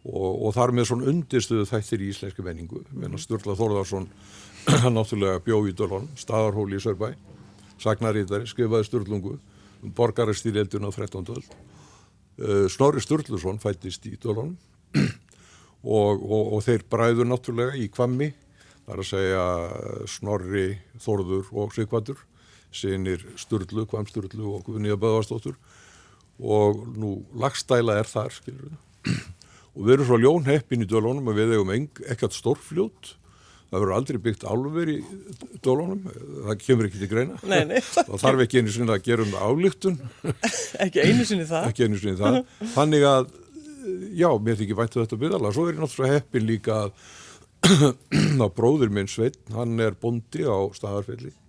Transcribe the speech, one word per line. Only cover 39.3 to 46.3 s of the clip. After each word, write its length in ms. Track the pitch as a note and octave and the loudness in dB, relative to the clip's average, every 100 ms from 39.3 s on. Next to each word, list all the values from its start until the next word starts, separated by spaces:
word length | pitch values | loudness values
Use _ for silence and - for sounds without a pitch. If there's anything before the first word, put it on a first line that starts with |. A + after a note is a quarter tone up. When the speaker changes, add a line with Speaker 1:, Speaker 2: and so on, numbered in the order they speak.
| F#2+ | 0
Speaker 1:
ályktun. 640 | G#2 D3 F#3 - F#3+ D#3 B2+ - F3+ - | 0 4 2 2 -2 -2 -8 -8 -6 -2
Speaker 2:
<laughs> 440 | A3+ - A4+ - G3 | -2 -4 -8 -2 0
Ekki 180 | - | 4
einu 240 | - B3 A3 | 6 6 4
sinni 200 | G3+ D#3 | 0 0
það. 200 | E3 F#3+ | -2 -2
Speaker 1:
Ekki 160 | A2+ A2+ | 2 2
einu 100 | G2+ | 2
sinni 140 | G2+ F#2 | -2 0
það. 200 | G2+ C3 B3+ - A3 | 2 2 0 -12 -4
Þannig 320 | - D3+ D3+ C#3+ | 2 4 6 6
að, 180 | C3 B2+ - - D#4 D4+ C#4+ A#3 F#3 F#3+ F3 | 6 2 -8 -20 -20 -18 -12 -8 -8 -6 2
já, 60 | E3+ A#2 A2 | 4 4 2
mér 100 | G#2+ | 0
þykir 180 | G#2 G#2+ | -2 -2
vænt 160 | A2+ A#2+ | 0 0
um 80 | |
þetta 160 | A2 G#2+ D3+ | -2 -2 -2
byggðarlag. 300 | F#3 G#2 G#2 | 0 0 0
Svo 100 | E3+ | -2
er 80 | D#3 | -2
ég 80 | |
náttúrulega 380 | D#3 - C3 D3 | -6 0 2 2
heppin 260 | - | 2